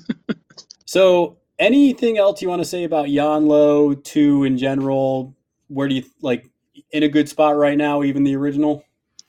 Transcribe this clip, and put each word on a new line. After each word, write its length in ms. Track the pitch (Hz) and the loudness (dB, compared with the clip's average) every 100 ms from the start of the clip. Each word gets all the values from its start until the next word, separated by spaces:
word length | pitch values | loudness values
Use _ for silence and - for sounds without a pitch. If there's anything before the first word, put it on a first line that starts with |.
| - - - - _ - - _ - | -10 -12 -12 -14 _ -20 -20 _ -4
So, 520 | 180 190 180 170 - _ - | 2 4 2 0 -8 _ -2
anything 600 | 185 277 277 247 240 214 | 2 4 2 2 -2 0
else 240 | 196 196 | 0 -2
you 80 | 185 | -4
wanna 160 | 175 165 | -4 -6
say 180 | 180 | -6
about 240 | 170 156 143 | -4 -4 -2
Yanlo 880 | 143 151 151 151 147 147 147 147 139 | -2 0 0 2 4 4 4 2 -2
two 400 | - 156 147 143 | -4 0 2 2
in 140 | 139 127 | 0 -2
general? 760 | 135 139 135 135 135 131 131 - _ _ - | -2 -4 -2 -2 -2 -4 -8 -16 _ _ -12
Where 180 | 139 139 | -6 -4
do 80 | 131 | -4
you, 80 | 127 _ | -8 _
like, 280 | 135 123 - _ _ _ _ | -6 -6 -8 _ _ _ _
in 120 | 151 | -2
a 40 | 151 | 0
good 220 | 147 143 | 2 0
spot 260 | - 151 147 | 0 0 2
right 220 | 147 147 | 0 0
now, 260 | 147 143 | 0 -2
even 220 | 143 139 139 | -2 0 0
the 100 | 139 | -2
original? 480 | 143 143 151 143 _ _ _ _ | -4 -2 -2 -4 _ _ _ _